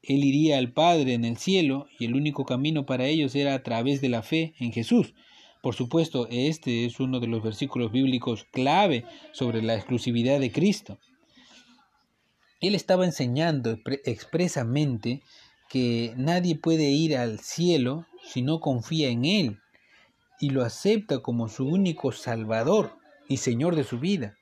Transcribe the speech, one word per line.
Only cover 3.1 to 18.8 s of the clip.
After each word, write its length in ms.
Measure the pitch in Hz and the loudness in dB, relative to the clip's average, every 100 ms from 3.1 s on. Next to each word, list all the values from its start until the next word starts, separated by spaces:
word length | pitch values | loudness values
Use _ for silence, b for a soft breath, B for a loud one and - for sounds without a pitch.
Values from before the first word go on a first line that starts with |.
| 160 139 131 | 2 0 0
era 180 | 143 | 0
a 100 | 135 | 0
través 360 | - 117 123 139 | -2 -2 0 0
de 80 | 131 | 0
la 140 | 117 | -2
fe 320 | 107 160 160 - | -2 -2 -2 -4
en 120 | 120 | -6
Jesús. 420 | 113 113 240 170 _ b b b b | -4 2 2 2 _ b b b b
Por 140 | 135 113 | -6 -4
supuesto, 520 | 123 165 160 135 113 | -2 0 0 -2 -2
este 560 | 120 139 156 - 117 120 | -2 -2 -2 -2 -2 -2
es 160 | - | -2
uno 180 | 131 127 | -2 -2
de 80 | 117 | -2
los 160 | 113 | -2
versículos 480 | 110 104 101 127 117 | -4 -4 -6 -2 -2
bíblicos 540 | 117 135 127 120 113 - | 2 2 0 -2 -6 -6
clave 580 | - 131 170 202 127 - B B | -2 2 4 2 0 -4 B B
sobre 280 | - 127 113 | -4 -2 -2
la 140 | 113 113 | 0 -2
exclusividad 640 | - 123 127 117 117 143 | -2 -4 0 0 2 2
de 140 | 135 | 0
Cristo. 460 | - 185 196 - 104 _ _ _ b b b b b _ _ _ _ _ _ _ _ | 2 2 0 -6 -20 _ _ _ b b b b b _ _ _ _ _ _ _ _
Él 140 | 175 202 | -2 -2
estaba 280 | - 185 | 2 2
enseñando 680 | 180 - 127 127 165 147 117 | 2 0 -2 0 2 0 -2
expre-, 280 | 113 - 135 - | -4 -4 -6 -4
expresamente 1160 | 117 - 165 180 - 117 135 151 117 113 135 b b b b _ | -6 -4 -2 0 0 -2 0 0 -2 -4 -6 b b b b _
que 440 | 131 123 117 117 123 | 0 0 0 -2 -2
nadie 400 | 139 175 180 160 | 0 2 2 0
puede 360 | 165 160 147 | 2 2 4
ir 260 | 143 160 139 | 4 2 2
al 220 | 120 107 | -2 -4
cielo 680 | - - 175 165 123 147 165 - | -10 -2 2 4 2 -2 -10 -20
si 180 | - 131 | -10 -4
no 200 | 127 160 | -2 -2
confía 480 | 156 127 | 0 -2